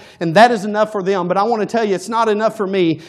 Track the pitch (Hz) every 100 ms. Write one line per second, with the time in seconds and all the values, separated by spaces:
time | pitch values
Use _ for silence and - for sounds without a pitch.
0 | - - 170 170 240 233 208 208 214 214
1 | 185 196 175 185 214 226 196 233 226 180
2 | 185 226 226 208 220 220 190 190 170 160